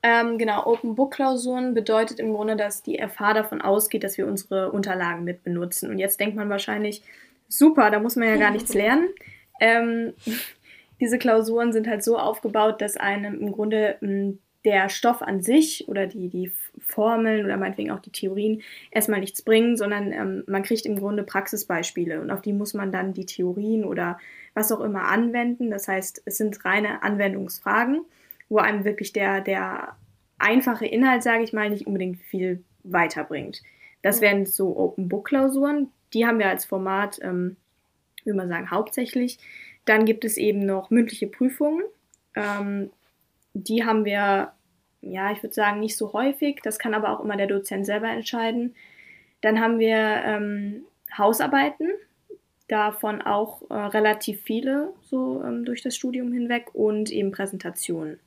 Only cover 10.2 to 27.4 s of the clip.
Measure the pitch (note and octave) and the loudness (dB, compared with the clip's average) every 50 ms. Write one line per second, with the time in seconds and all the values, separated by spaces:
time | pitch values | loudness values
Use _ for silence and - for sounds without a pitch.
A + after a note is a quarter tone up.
10.2 | - - A3 B3 - - - _ _ - - - _ _ _ _ B3+ A3+ A#3 B3 | -8 -6 -6 -6 -6 -10 -14 _ _ -20 -20 -20 _ _ _ _ 0 0 0 2
11.2 | - B3 A3 A3 A3 A3 A3+ A#3 A#3+ A#3+ A3+ A3+ G#3+ A#3 A3 G#3 G3+ A3+ A#3 A3+ | 4 4 4 4 4 4 0 2 2 2 2 2 0 0 -2 -2 2 2 2 2
12.2 | - G#3+ A3 - - A3 G3+ A3 G#3+ A3 G#3+ - G3+ G3+ G3+ - - G3+ G3+ G3+ | 2 0 -2 -2 -4 -2 2 4 4 4 4 2 -4 -4 -4 -2 -2 -2 -2 -2
13.2 | G3+ G3+ G3+ - G#3 G#3 G3 A3 G#3 G#3+ G#3+ G#3+ G#3+ G#3 G3+ - - G3+ G3 G3 | -4 -6 -6 -6 -6 -6 -2 -2 -2 0 2 2 2 2 0 -2 -4 -2 -2 0
14.2 | G3 G3+ G3 G3 _ _ _ _ _ A3 G3+ F#3+ F#3+ G3 G3 - - A#3+ B3 B3 | -2 -2 -4 -6 _ _ _ _ _ 2 4 4 2 2 -2 0 2 2 2 2
15.2 | - - G3 F#3+ F3+ G#3+ B3 D#4 D#4 D#4 - - - - G#3 G3 F#3+ F#3 - A3 | -2 -2 -2 -2 0 6 6 6 6 6 0 -8 -8 -4 -2 -2 -2 -4 -4 -8
16.2 | F3+ F3+ F3+ F3+ F#3 F#3 - - - - _ - - - - - G#3+ A3 A#3 A3+ | -8 -6 -4 -4 -6 -6 -6 -10 -12 -12 _ -16 -14 -8 -2 2 2 2 4 2
17.2 | A3+ A3 A3 G#3+ G#3 G3 G3+ G3 F#3+ F#3+ G3 - G#3 G#3 G#3 G3+ - - - - | 2 2 2 0 0 0 -2 -2 -2 -4 -4 -4 -4 -6 -6 -8 -10 -14 -10 -6
18.2 | - F#3+ F#3+ G3+ G#3 A3 A3 G#3+ - - - - - - - A3 G#3+ - G#3+ G3 | -6 -4 -2 0 0 0 0 -2 -6 -14 -20 -20 -20 -4 -2 -2 0 2 0 0
19.2 | G3 G3 - - - - A3 A3 A3+ A#3+ A#3+ A3 G#3 G3+ G#3 G3+ G3+ G3 - - | -2 -4 -8 -8 2 4 6 6 6 4 4 2 0 -2 -2 -2 -2 -4 -4 -4
20.2 | - F#3+ F#3+ F#3+ - - G3 G3 G3 - A#3 A3 - - G#3+ G3 G3 G3+ G#3 G#3 | -4 -4 -4 -6 -6 -2 -2 -2 0 0 -2 -2 0 -2 -4 -2 -2 -2 -2 -2
21.2 | G3 G3 - G3 G3 - - G#3 - - F3+ E3 E3+ - - F3+ F3 E3 D#3+ D#3+ | -4 -2 -4 -4 -4 -2 -6 -8 -4 -4 -4 -4 -4 -4 -4 -4 -4 -2 -4 -4
22.2 | E3+ - G3 F#3+ - G#3+ G3+ G3+ G#3 G#3 - G#3 G3+ F#3+ F#3+ F#3 F#3 F#3+ F#3 F#3 | -4 -4 -6 -4 -4 -2 -2 -2 -2 -4 -4 -4 -4 -4 -2 -2 -4 -4 -6 -6
23.2 | F3+ F3+ - - F3+ F3+ F3+ G3+ G#3 G#3+ A3+ A3 G#3 F#3+ - - F3 F3 F3 F3 | -8 -10 -4 -2 -2 -2 -2 -2 -2 0 0 0 0 -2 -2 -2 -2 -4 -4 -8
24.2 | - - - - - - _ - G#3+ G#3+ A#3 G#3+ - G#3+ G3+ F#3+ F#3 - F#3+ G#3+ | -12 -20 -20 -20 -20 -8 _ -2 0 0 0 -2 -2 -4 -2 -2 0 0 2 2
25.2 | A#3 A#3 A3+ B3 A#3+ A#3+ A#3+ A#3+ A#3+ A#3 G#3 G3+ G3 - F#3+ F#3+ F#3+ - - - | 2 2 0 0 0 0 -2 -2 -2 -4 -4 -4 -4 -2 -4 -2 -4 -6 -12 -12
26.2 | _ - G3 - G#3+ G#3+ G#3 - - F#3+ F#3 G#3 G#3 G#3 G#3+ - - G3+ G#3 G3+ | _ -8 -4 -2 -2 -2 -2 -2 -2 0 2 2 2 0 -4 -2 -2 -2 0 2
27.2 | G3+ F#3+ F#3+ G3 | 0 0 0 -2